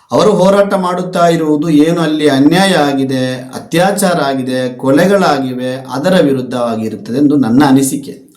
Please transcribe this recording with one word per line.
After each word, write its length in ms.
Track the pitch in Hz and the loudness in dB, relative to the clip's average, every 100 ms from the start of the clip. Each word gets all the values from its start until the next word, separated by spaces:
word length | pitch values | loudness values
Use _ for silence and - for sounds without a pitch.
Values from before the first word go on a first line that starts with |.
| _ | _
ಅವರು 200 | 123 190 | 0 2
ಹೋರಾಟ 420 | 180 185 202 196 | 4 4 4 2
ಮಾಡುತ್ತಾ 540 | 196 185 180 175 180 170 | 0 -2 -4 -4 0 2
ಇರುವುದು 420 | 165 156 151 165 | 2 0 0 2
ಏನು 320 | 147 156 170 | 2 2 2
ಅಲ್ಲಿ 280 | 156 151 151 | -2 0 0
ಅನ್ಯಾಯ 400 | 135 143 170 196 | 2 4 4 2
ಆಗಿದೆ, 640 | 175 143 135 135 135 127 127 | 2 0 -2 -2 -2 -4 -6
ಅತ್ಯಾಚಾರ 840 | - - - 165 190 196 196 170 | -10 -16 -4 0 0 0 0 0
ಆಗಿದೆ, 540 | 139 135 127 127 127 127 | -2 -4 -4 -4 -4 -4
ಕೊಲೆಗಳಾಗಿವೆ, 960 | 127 147 185 196 175 139 131 123 127 | 0 2 2 2 0 0 -4 -6 -6
ಅದರ 460 | 131 131 127 180 185 | -8 -8 -4 0 2
ವಿರುದ್ಧವಾಗಿರುತ್ತದೆ 920 | 147 131 123 123 120 113 110 104 - 120 | 2 0 -4 -4 -4 -4 -6 -8 -6 0
ಎಂದು 180 | 147 147 | 2 2
ನನ್ನ 280 | 117 120 147 | 2 2 4
ಅನಿಸಿಕೆ. 680 | 135 135 - - - - | 4 2 -4 -10 -16 -20